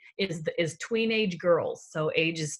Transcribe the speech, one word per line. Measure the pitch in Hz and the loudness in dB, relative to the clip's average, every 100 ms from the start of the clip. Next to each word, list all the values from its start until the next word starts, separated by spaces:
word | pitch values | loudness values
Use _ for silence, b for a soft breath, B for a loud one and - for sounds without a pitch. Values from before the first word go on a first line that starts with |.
| B - | B -4
is | 190 170 | -4 -2
the, | 156 - | -4 -2
is | 165 - | -2 -4
tween | - 226 226 | -4 0 2
age | 220 214 170 | 2 0 0
girls. | 180 165 104 - - | 4 4 2 -4 -8
So | 160 156 - | -4 0 2
ages | 165 165 151 - | 2 0 -4 -6